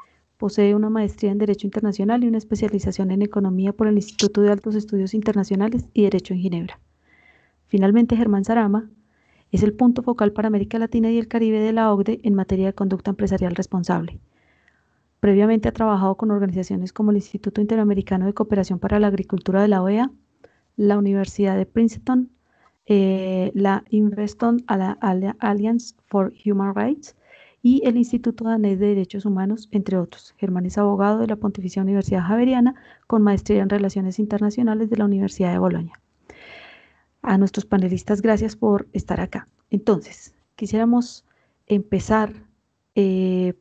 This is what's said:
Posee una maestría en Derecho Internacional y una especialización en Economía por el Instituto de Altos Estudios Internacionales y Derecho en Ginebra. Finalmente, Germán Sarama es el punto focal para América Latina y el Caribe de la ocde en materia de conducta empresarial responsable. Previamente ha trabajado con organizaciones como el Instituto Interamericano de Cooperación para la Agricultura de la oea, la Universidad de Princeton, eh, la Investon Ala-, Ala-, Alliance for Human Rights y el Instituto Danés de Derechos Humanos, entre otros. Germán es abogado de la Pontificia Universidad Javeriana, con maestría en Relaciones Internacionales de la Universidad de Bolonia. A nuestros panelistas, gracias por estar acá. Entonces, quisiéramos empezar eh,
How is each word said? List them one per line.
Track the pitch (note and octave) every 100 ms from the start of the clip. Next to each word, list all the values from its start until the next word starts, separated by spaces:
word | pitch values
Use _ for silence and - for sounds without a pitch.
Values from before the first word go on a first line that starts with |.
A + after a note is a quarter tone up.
| - _ _ _
Posee | G3+ G#3 G3+
una | G#3 G#3+
maestría | A3 G#3 G3+ G#3
en | G#3
Derecho | G#3 G3+ G3+
Internacional | G#3+ G#3 G3 G3+ A#3+
y | A#3+
una | A3+
especialización | A3 G#3 G#3+ G3+ G3 F3+ F#3+
en | F#3+
Economía | G3+ G#3 G3 F#3 G3
por | G3+ G#3+
el | G#3
Instituto | G#3 - G3+ G#3
de | G#3
Altos | G3+ A3
Estudios | G#3+ G#3+ G3+ F#3+
Internacionales | A3 A3 G#3 F#3 F#3+ G#3+ A#3+ -
y | -
Derecho | G3+ F#3+ -
en | F3+
Ginebra. | F#3 E3+ F3 - _ _ _ _ _ _ _ _ _
Finalmente, | G3 G3 A3+ A#3+ A#3
Germán | A3+ G3 G3
Sarama | A#3 G#3 G#3 A3 _ _ _ _ _ _
es | F#3
el | G#3
punto | G#3 B3 B3
focal | B3 A#3+ G#3
para | G#3+ A3
América | G#3 G#3 A3+
Latina | A3+ A#3+ A3+
y | A#3
el | A3+
Caribe | A#3 A3+ G#3+
de | A3
la | A3+ A3
ocde | G3+ G3 A#3
en | A#3
materia | G3 F#3+ F#3+ F#3+
de |
conducta | - F#3+ F#3 -
empresarial | G3 G3 F#3+ F3+
responsable. | F3 F#3 F#3 E3+ F3 E3 - - _ _ _ _ _ _ _ _ _
Previamente | G3+ G3 G#3+ A3+ A3+
ha |
trabajado | A3+ A3 G3 F#3+
con | F#3+ A3
organizaciones | G3+ G3 F3+ F3 F#3+ F#3
como | - G#3+
el | G#3
Instituto | G3+ G#3 G3+ G#3
Interamericano | G#3 A3 G#3 G3 - F#3+
de | F#3+
Cooperación | G3+ G#3+ G3+ F#3 F3+
para | F#3+ G#3
la | G#3
Agricultura | G3 F#3+ F#3 - F#3+
de | G#3
la | F#3+
oea, | F#3 G#3+ C4 - _ _ - _ _ -
la | G3+ G#3
Universidad | G3+ G3 F#3+ - G3+ F#3+
de | F#3
Princeton, | A3+ A3+ - - B3+ B3+ _ _ _ _ _ -
eh, | G3+ F#3+ F#3+ F#3 F#3 F#3
la | G3 G3 G3 -
Investon | G#3+ G#3 G#3 G#3 - A#3 A#3+ -
Ala-, | G3 F#3 -
Ala-, | G3+ F#3 G3 -
Alliance | G#3+ G3+ G#3+ A#3 - - _
for | G3+ F#3+ - G#3
Human | G3 G3
Rights | G3 A3+ D4+ - _ _ - - _
y | A#3+ C4+
el | C4 A#3
Instituto | A#3+ A#3+ A#3 A#3
Danés | A3+ A3+ G3+ F#3+
de | G#3
Derechos | G3+ F#3 G3+ G#3
Humanos, | F#3+ F#3+ A3+ -
entre | G#3 G3 F#3
otros. | E3+ - - _
Germán | G3 F3+
es | F3+ G#3
abogado | G3+ G3+ G3+ A3
de | A3+
la | G#3+
Pontificia | G#3+ G3 F#3 G3
Universidad | F#3+ G3+ - F#3+
Javeriana, | F3 A3+ B3 B3+ B3 C4 - - -
con | A3+
maestría | G#3 G3 - G#3
en | G3
Relaciones | G3+ G3 G3 F#3+ F#3
Internacionales | G#3+ G#3 G#3 G#3+ A#3 G#3+ A3
de | A3+
la |
Universidad | G#3 G3 F#3+ - F3+
de | F3+
Bolonia. | F#3 E3+ E3 - _ _ - - - - - - _ _ _ _
A | - F#3+
nuestros | G3 - -
panelistas, | G3+ F#3 F#3 - G#3
gracias | A3+ G#3 A3 G#3+
por | A3 G3+ -
estar | F#3+ - -
acá. | F3+ - - _ _
Entonces, | G3+ - G3 - - - _ _ -
quisiéramos | G#3+ A3 A3+ A#3+ A#3+ - _ _ _ _ -
empezar | G#3 G#3 F#3+ - A3 G#3+ - - _ _ _ _
eh, | - G3 F#3 F#3 F#3 F3+ F3+